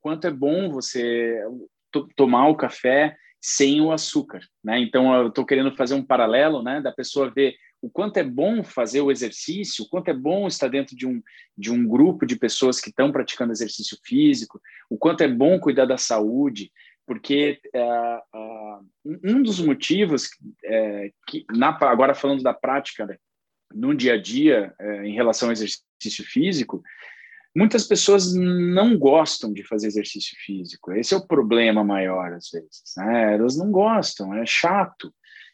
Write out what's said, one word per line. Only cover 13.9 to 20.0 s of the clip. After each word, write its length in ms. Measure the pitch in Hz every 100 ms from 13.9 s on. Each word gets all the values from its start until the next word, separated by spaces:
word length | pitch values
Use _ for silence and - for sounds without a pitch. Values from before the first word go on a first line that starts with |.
| -
físico, 560 | - 127 151 127 110 - - - _
o 80 | 110
quanto 240 | 160 160
é 60 | 151
bom 300 | 120 143 185
cuidar 280 | 156 127 127
da 100 | 127
saúde, 720 | - 113 107 123 143 107 95 _ - _ -
porque, 520 | 110 - 143 147 143 -
é, 60 | 127
é, 380 | 120 117 117 117 - 110 110 110 107 104 98 _
um, 160 | 143 180
um 180 | 185 247
dos 160 | 240 185
motivos, 680 | 160 135 - 180